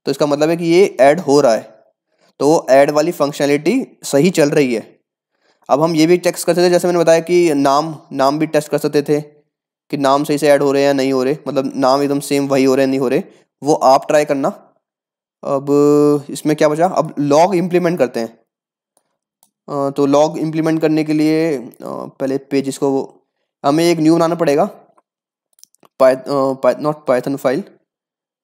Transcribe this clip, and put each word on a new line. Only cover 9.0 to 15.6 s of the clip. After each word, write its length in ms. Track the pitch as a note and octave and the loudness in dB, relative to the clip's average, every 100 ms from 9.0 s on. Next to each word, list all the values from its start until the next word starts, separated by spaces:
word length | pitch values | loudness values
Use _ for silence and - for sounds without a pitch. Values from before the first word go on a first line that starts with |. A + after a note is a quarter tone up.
थे 180 | C#3 D3 D3 _ _ _ _ _ - | -2 -4 -4 _ _ _ _ _ -12
कि 60 | C#3+ | -2
नाम 280 | C#3 C#3 | 0 0
सही 140 | D3 D3 | 0 0
से 100 | D3+ | 2
ऐड 140 | C#3+ | 2
हो 100 | C#3+ | 2
रहे 100 | C#3 | 2
हैं 40 | C#3+ | 0
या 60 | |
नहीं 200 | C#3 C3+ | 0 0
हो 100 | C3 | 0
रहे, 140 | B2+ D3+ C3 | -2 -4 -4
मतलब, 240 | C#3 C3+ C3 | -4 -4 -2
नाम 260 | C3 C#3 | 0 2
एकदम 180 | C#3+ C#3+ | 0 -4
सेम 280 | - C#3+ C#3 | -4 -4 0
वही 160 | C3+ | 0
हो 100 | C3+ | 2
रहे 100 | C3 | 2
हैं, 60 | C3+ | 0
नहीं 100 | C3+ | 0
हो 80 | B2 | -2
रहे, 140 | C#3+ - _ _ - | -4 -6 _ _ -8
वो 120 | C#3 | -2
आप 340 | D3 B2+ C#3 - | 2 4 2 2
ट्राई 160 | D3+ | 0
करना। 380 | D3 C#3 D3+ G3+ _ _ _ _ _ _ _ _ | 0 -2 -4 -8 _ _ _ _ _ _ _ _
अब 220 | C#3 C#3 | -6 -6